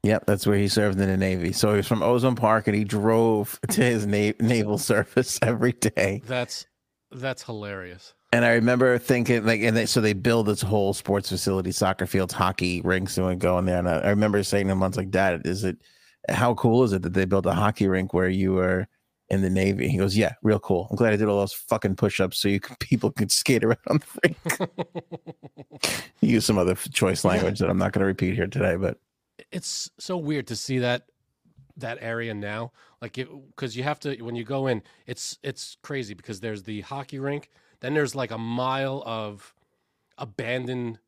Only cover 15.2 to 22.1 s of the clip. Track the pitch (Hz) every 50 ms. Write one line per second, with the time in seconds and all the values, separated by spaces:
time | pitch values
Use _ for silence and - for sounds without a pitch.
15.2 | 98 95 87 82 - 80 90 101 104 92 87 - _ _ _ _ _ _ _ _
16.2 | - - - - 123 120 117 - - 120 113 120 127 113 98 95 90 90 92 95
17.2 | 95 90 98 98 92 90 90 87 104 104 107 - 104 95 92 92 92 95 - 90
18.2 | 92 92 92 95 95 95 92 92 92 92 92 92 98 - _ _ _ _ _ _
19.2 | _ _ - 98 95 92 95 95 95 101 95 95 64 - - 90 98 98 92 107
20.2 | 107 78 - _ - 110 107 98 - - 98 87 92 - - 95 120 113 107 101
21.2 | 110 104 101 101 101 92 - - - - 113 107 - 104 95 - - 101